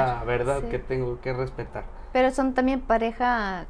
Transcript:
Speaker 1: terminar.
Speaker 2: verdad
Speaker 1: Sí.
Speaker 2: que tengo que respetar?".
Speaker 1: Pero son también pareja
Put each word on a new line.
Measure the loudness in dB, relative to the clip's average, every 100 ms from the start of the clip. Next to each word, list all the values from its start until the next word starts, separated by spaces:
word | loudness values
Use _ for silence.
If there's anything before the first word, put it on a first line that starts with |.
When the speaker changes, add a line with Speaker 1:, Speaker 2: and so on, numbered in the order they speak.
| 2
Speaker 1:
terminar. | 2 0
Speaker 2:
verdad | 0 2 0
Speaker 1:
Sí. | 0
Speaker 2:
que | -4
tengo | -2 -2 -2 -4
que | -4
respetar?". | -2 -4 -6 -8 -8 -10 -12 -2
Speaker 1:
Pero | 2 4
son | 4 2
también | 2 2 2
pareja | 2 2 2 0 2 2 0 -4 -8